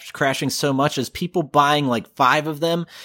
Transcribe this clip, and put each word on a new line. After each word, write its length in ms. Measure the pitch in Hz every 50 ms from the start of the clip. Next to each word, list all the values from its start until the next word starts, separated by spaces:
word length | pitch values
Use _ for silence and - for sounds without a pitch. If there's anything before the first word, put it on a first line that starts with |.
| - -
crashing 380 | - - 147 135 131 - 147 131
so 240 | - - - 143 135
much 240 | 131 139 151 -
is 120 | 139 120 -
people 340 | - - 180 170 - 180 156
buying, 440 | - - 147 143 143 147 147 143
like, 260 | 131 120 110 - - _
five 300 | - 135 127 139 151 147
of 140 | 160 156 143
them 260 | 170 165 170 170 165 - - - -